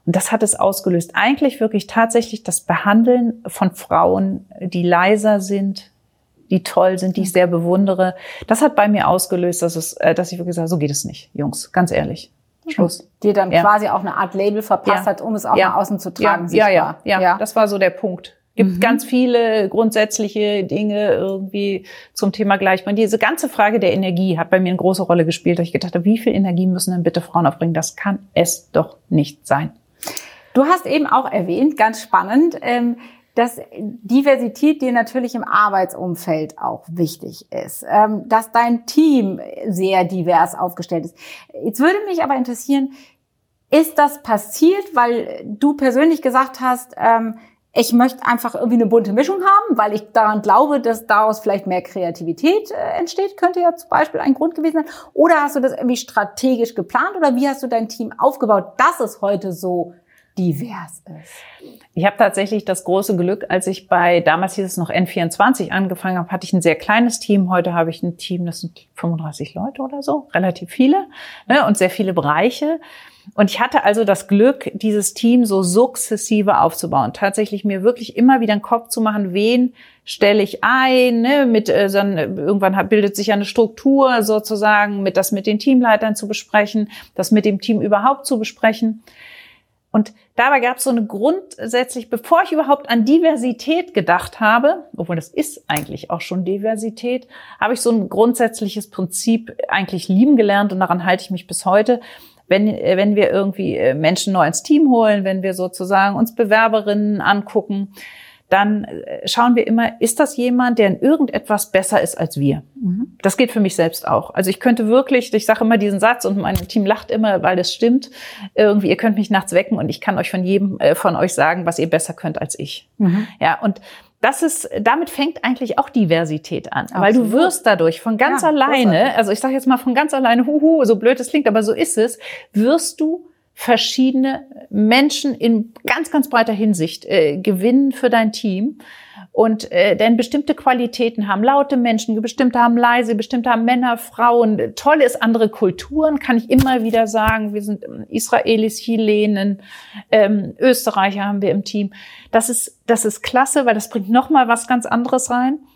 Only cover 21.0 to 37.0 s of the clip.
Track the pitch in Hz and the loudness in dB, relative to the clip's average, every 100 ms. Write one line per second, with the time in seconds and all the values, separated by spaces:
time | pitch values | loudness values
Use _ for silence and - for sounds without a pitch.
21 | 208 - 190 190 190 202 202 185 - - | 0 0 -2 -6 -6 -4 -4 -6 -10 -20
22 | - - 196 208 202 196 190 190 196 202 | -18 -4 -2 0 0 0 2 0 0 0
23 | 214 214 214 330 302 - 208 226 185 190 | 0 0 0 -2 -4 0 0 2 0 0
24 | 190 175 190 165 165 185 180 180 175 190 | 0 0 0 -2 0 0 2 0 0 0
25 | 180 175 160 165 180 175 170 - 180 175 | 0 2 0 0 -2 0 -2 -4 -4 -2
26 | 190 226 233 196 190 175 185 185 185 180 | 0 0 0 0 0 0 0 -2 -4 -2
27 | 165 170 - 170 165 - 170 160 - - | -2 -2 -2 0 0 0 -2 -2 -6 -6
28 | 202 190 - 170 170 - _ 156 156 - | -6 -6 -4 -2 -2 -4 _ -2 -2 -8
29 | - 156 143 - - 139 156 - _ _ | -2 0 0 -6 -4 -2 -4 -12 _ _
30 | - - - - _ 254 294 370 - 302 | -14 -12 -14 -20 _ 0 2 0 0 -2
31 | 285 254 247 208 175 185 294 247 220 220 | 2 0 0 -2 -2 0 0 2 0 0
32 | - 185 185 254 330 - 240 240 240 240 | 0 0 2 2 2 0 -2 0 -2 -4
33 | - _ _ - 240 233 - - 208 240 | -10 _ _ -2 -2 -4 -16 -14 -12 -12
34 | 202 254 285 262 233 - 302 302 254 240 | 0 2 4 2 0 0 0 2 0 0
35 | 226 262 240 240 - 208 208 196 185 - | -2 -4 -6 -6 -2 0 2 0 -2 -4
36 | 180 170 - 156 156 - - - - 170 | -6 -6 -4 -4 -6 -8 -8 -8 -8 -4